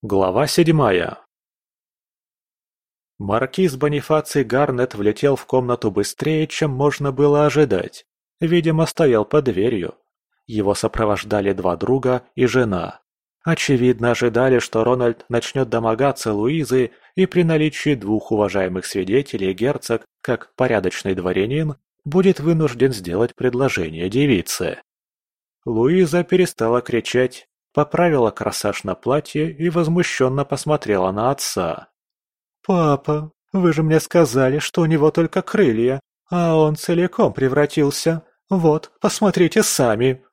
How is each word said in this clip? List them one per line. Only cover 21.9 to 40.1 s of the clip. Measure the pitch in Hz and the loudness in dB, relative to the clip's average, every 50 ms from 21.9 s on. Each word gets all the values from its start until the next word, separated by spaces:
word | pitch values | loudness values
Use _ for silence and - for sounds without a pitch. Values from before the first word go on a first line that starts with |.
| _ _ _ | _ _ _
будет | 147 143 185 185 196 185 - | -2 0 2 4 4 2 2
вынужден | 147 160 170 160 156 147 123 120 123 135 127 | 0 0 0 2 0 -2 0 2 0 0 0
сделать | 104 90 87 85 95 113 120 - | -2 -8 -4 0 0 0 -2 -2
предложение | _ 127 127 123 120 135 131 - - 87 80 80 80 85 95 | _ -4 -2 0 0 -2 -2 -2 -2 -6 -6 -6 -6 -6 -2
девице. | 104 127 143 147 127 90 85 - - - 90 82 - - - _ _ _ _ _ _ _ _ _ _ _ _ _ _ _ _ | 0 0 2 2 2 2 0 -4 -6 -6 -6 -6 -8 -10 -16 _ _ _ _ _ _ _ _ _ _ _ _ _ _ _ _
Луиза | 123 117 110 117 135 170 185 185 156 143 175 170 | -4 0 2 2 4 4 4 2 2 2 -2 0
перестала | - - 180 180 - - - 113 113 120 123 117 | 0 2 0 0 0 0 -2 0 0 2 0 0
кричать, | - - 117 110 - - 123 127 127 - - - _ _ _ _ _ _ | 0 -2 -2 -2 0 0 0 0 0 -2 -10 -20 _ _ _ _ _ _
поправила | - 147 - - - 175 175 156 139 120 107 | -2 -2 0 0 0 2 2 2 2 2 0
корсаж | - - 110 107 - - - 104 101 - - | 0 -2 -6 -6 -6 -4 -4 -4 -4 -4 -6
на | 101 92 | -8 -8
платье | - - 120 127 151 151 - - 151 151 165 | -6 -2 -2 -2 -2 -2 -4 -6 -4 -4 -4
и | 160 143 160 175 | -6 -4 -4 -2
возмущенно | 156 170 170 156 165 175 175 - - - 131 127 131 139 143 | 0 0 0 0 0 0 0 -2 0 0 0 0 0 -2 -4
посмотрела | - - 131 - 151 151 147 - 110 104 95 92 92 95 | -4 -6 -8 -2 -2 -2 -2 0 0 0 0 0 0 -2
на | 104 110 127 | 0 -2 -2
отца. | 139 139 - - - 104 90 82 - - - _ _ _ _ _ _ _ _ _ _ _ _ _ _ _ _ | -2 -2 -6 -6 -4 -4 -4 -4 -6 -8 -12 _ _ _ _ _ _ _ _ _ _ _ _ _ _ _ _
«Папа, | - 190 180 165 151 143 139 - - 151 151 156 156 _ _ _ _ - | 0 2 2 4 2 2 0 0 -4 -4 -4 -4 -8 _ _ _ _ -2
вы | 190 180 175 156 | 2 2 2 2
же | 151 156 | 2 2
мне | 156 156 160 | 2 2 2
сказали, | - - - 180 165 127 110 131 135 131 135 147 | 0 2 2 4 4 4 4 2 2 2 0 -2
что | - - _ - 170 | -4 -4 _ 0 0
у | |
него | 156 165 156 143 156 | 2 2 2 2 2
только | 147 - 170 160 - 190 180 | 2 2 -2 0 -2 -4 -4
крылья, | - - 220 202 139 113 110 117 123 131 139 _ _ _ _ _ _ | -2 0 2 2 2 2 2 0 0 0 -2 _ _ _ _ _ _
а | - 175 175 170 160 | -2 0 0 2 4
он | 160 156 151 151 | 4 4 2 0
целиком | 151 - - 175 170 180 180 - - 226 143 104 | -4 -2 -2 0 0 0 0 0 0 0 0 2
превратился. | - 131 131 127 143 147 147 - - 147 139 143 - - 165 165 160 - _ _ _ _ _ | 0 0 0 2 2 0 0 2 0 0 0 0 0 -2 -2 -2 -2 -6 _ _ _ _ _
Вот, | 196 190 165 160 151 156 - - _ _ | -2 2 4 4 2 2 -2 -8 _ _
посмотрите | - 180 - - 214 202 175 175 180 160 - 220 214 | -2 -2 -2 2 0 0 4 4 2 2 4 2 0
сами!» | - - - 143 120 107 107 123 131 | 0 2 2 2 2 2 2 2 0